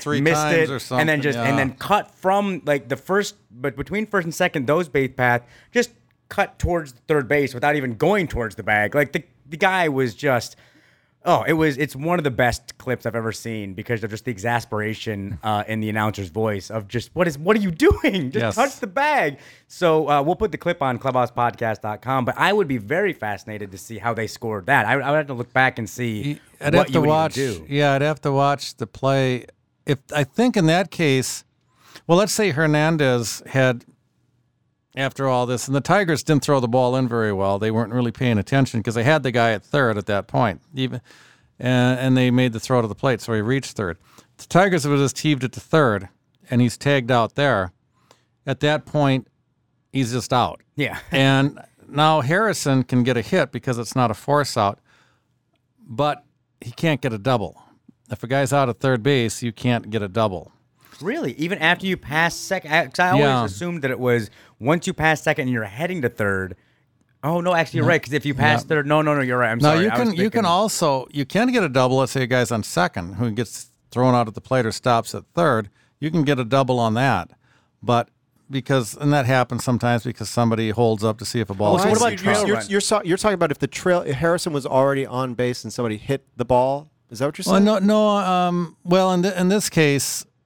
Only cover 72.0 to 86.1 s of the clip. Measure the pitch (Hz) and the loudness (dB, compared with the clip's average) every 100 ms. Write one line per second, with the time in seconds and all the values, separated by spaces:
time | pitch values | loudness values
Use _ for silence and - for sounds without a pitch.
72 | 131 139 120 127 117 117 - - 175 - | 0 0 0 0 0 -2 -2 -2 -2 -2
73 | 85 95 120 107 113 - - _ _ 120 | -8 -4 -4 -2 -6 -8 -18 _ _ 0
74 | 127 123 110 104 - 131 110 - 131 117 | 2 2 0 -6 -2 0 0 -2 0 0
75 | - 101 - - 165 113 98 _ _ - | 0 -10 -8 0 2 2 -2 _ _ -10
76 | 151 165 139 135 113 135 127 127 113 107 | -4 0 0 0 2 2 2 2 0 2
77 | 135 101 85 _ _ _ _ _ 101 120 | 2 0 -2 _ _ _ _ _ 0 0
78 | 117 _ _ _ - 135 123 135 113 - | 0 _ _ _ -10 -6 0 0 -2 -2
79 | 147 147 123 131 123 120 - 120 123 120 | 0 2 2 2 0 -2 -2 0 0 0
80 | 127 - 104 - 117 110 110 104 117 110 | -2 -8 -6 0 0 2 -2 0 0 2
81 | 110 110 107 120 104 98 104 185 202 208 | -2 -4 -6 -4 -4 -2 2 2 2 2
82 | 233 196 196 208 208 214 196 196 - 208 | 2 0 0 0 0 -2 -2 -2 0 0
83 | 170 185 214 190 165 139 135 - 185 175 | 0 0 0 2 0 -2 -6 -2 0 0
84 | - 131 165 175 180 147 131 131 139 139 | 0 -2 0 0 -2 -4 0 2 4 2
85 | 127 123 127 117 123 123 113 - 117 107 | -2 -4 -4 -2 -2 -2 -8 -4 -4 -4
86 | - | -4